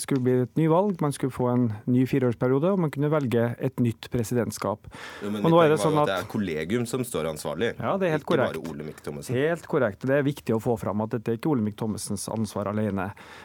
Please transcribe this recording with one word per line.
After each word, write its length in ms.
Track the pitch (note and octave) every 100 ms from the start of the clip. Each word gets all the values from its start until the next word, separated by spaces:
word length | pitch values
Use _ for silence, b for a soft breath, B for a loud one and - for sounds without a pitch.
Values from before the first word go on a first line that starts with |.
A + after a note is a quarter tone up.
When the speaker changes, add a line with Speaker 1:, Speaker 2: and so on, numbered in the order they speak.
Speaker 1:
skulle 200 | - C#3
bli 80 | B2 B2+
et 120 | B2 -
nyvalg, 380 | D#3+ E3 G#3 F3
man 120 | D3
skulle 160 | - C3+
få 220 | - B2
en 160 | B2 A#2+ G#2 -
ny 160 | B2 B2+
fireårsperiode, 640 | C#3+ B2+ A2+ B2+ C3+ E3+
og 80 | G3
man 80 | D#3
kunne 200 | C3+ D3
velge 320 | D#3 C3 A#2 A#2+ A#2+
et 140 | C3 -
nytt 300 | A#2+ - -
presidentskap. 800 | B2 A2+ A#2+ G#2+ - G#2 G#2 - B B B
Speaker 2:
Jo, 80 | G3+
men 140 | G#3
Speaker 1:
Og 80 | F3
nå 80 | E3
er 60 | D#3
Speaker 2:
mitt 80 | D3+
Speaker 1:
det 20 |
Speaker 2:
poeng 0 |
var 60 |
Speaker 1:
sånn 100 | D#3+
Speaker 2:
jo 80 | D3+
at 80 | D3
det 60 | F#2+
Speaker 1:
at 80 |
Speaker 2:
er 80 | G#2+
kollegium 540 | A2+ F#2+ D#2 E2 A#2+ A#2
som 160 | B2+ A#2+
står 220 | E2+ D#2+
ansvarlig, 400 | D2+ D#2 D2+ A2+ -
Speaker 1:
Ja, 180 | A#2 F#3+
det 120 | F#3
er 60 | D#3
helt 80 | -
Speaker 2:
ikke 100 | E3
bare 120 | A2
Speaker 1:
korrekt. 140 | D#2 D#2+
Speaker 2:
Olemic 340 | D2 D2+ -
Thommessen. 340 | - D2 - B2
Speaker 1:
Helt 320 | D3+ E3+ -
korrekt. 320 | D#3 A#2 F#2+
Det 160 | B2+ C#3+
er 80 | C#3
viktig 300 | D3 - A2
å 60 |
få 120 | B2 A2+
fram 220 | A2+ G#2
at 80 | A2
dette 180 | A#2+ A2+
er 60 | A2+
ikke 140 | E3
Olemic 220 | C3+ G#2+ G2+
Thommessens 500 | A2+ G2 - G2+ -
ansvar 380 | A2 G#2 G2 G2
alene. 460 | G#2+ G#2+ G2 F#2+ - B B